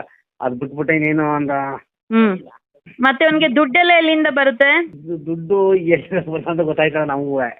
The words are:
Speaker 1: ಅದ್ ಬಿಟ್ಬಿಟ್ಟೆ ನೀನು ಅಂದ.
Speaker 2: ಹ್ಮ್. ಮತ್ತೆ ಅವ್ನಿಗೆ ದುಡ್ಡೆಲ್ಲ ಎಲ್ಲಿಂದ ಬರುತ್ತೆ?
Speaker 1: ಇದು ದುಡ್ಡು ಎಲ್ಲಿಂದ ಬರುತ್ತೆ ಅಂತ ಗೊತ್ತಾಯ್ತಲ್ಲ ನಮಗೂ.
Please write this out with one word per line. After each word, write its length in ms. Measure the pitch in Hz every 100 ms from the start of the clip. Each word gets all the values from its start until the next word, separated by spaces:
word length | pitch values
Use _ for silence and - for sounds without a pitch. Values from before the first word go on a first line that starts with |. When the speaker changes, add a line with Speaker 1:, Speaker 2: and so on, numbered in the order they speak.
| - _ _ _
Speaker 1:
ಅದ್ 180 | 131 123
ಬಿಟ್ಬಿಟ್ಟೆ 400 | 139 143 147 160
ನೀನು 360 | 151 156 151 147
ಅಂದ. 160 | 143 139 135 135 - _ _
Speaker 2:
ಹ್ಮ್. 260 | 226 220 185 - - _ _ - -
ಮತ್ತೆ 260 | 262 262 320
ಅವ್ನಿಗೆ 300 | 311 311 240
ದುಡ್ಡೆಲ್ಲ 360 | 294 294 349 339
ಎಲ್ಲಿಂದ 300 | 320 311 302
ಬರುತ್ತೆ? 500 | 277 269 240 277 311
Speaker 1:
ಇದು 460 | 330 147 151 170 147
ದುಡ್ಡು 500 | 165 165 196 190 190
ಎಲ್ಲಿಂದ 540 | 170 160 - 185 160
ಬರುತ್ತೆ 220 | 160 151
ಅಂತ 100 | 170
ಗೊತ್ತಾಯ್ತಲ್ಲ 420 | 156 156 156 151
ನಮಗೂ. 380 | 147 139 143 139 123 -